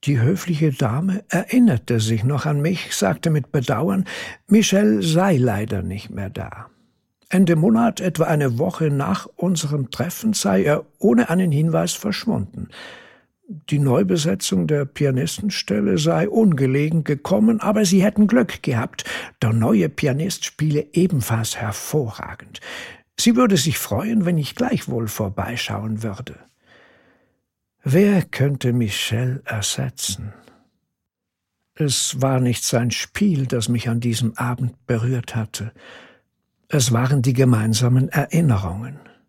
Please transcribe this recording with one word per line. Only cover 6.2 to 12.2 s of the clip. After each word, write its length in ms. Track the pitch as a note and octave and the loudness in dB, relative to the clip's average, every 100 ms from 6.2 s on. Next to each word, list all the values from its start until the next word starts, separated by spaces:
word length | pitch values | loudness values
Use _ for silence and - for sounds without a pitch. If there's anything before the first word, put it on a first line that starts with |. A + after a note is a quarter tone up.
| G2 | -8
da. 380 | - - - - _ _ _ _ _ _ | -8 -10 -12 -20 _ _ _ _ _ _
Ende 260 | F#3 F#3 | 2 4
Monat, 460 | E3 D3+ A2+ A#2 - | 6 4 4 2 0
etwa 240 | F#3 D#3 | -4 0
eine 340 | D#3 D#3 C#3+ A#2 | 0 2 2 0
Woche 320 | E3+ - D#3+ | -2 0 0
nach 360 | C#3+ C#3+ F#3+ - - | 0 0 -2 -4 -4
unserem 560 | F3 E3+ D3 D3 C3 | 0 0 0 -2 -4
Treffen, 400 | - D3 - A3 | -4 -6 -2 -2
sei 320 | G3+ G3+ F#2+ | 0 2 2
er 220 | A#2+ D3 - _ | 2 0 -2 _
ohne 320 | G3 A#3 A#3+ | 2 4 4
einen 220 | F3 F#3 | 2 2
Hinweis 400 | C#3+ D#3+ E3 E3+ | 2 2 2 -2
verschwunden. 760 | - G#3 G3 | -4 -6 -4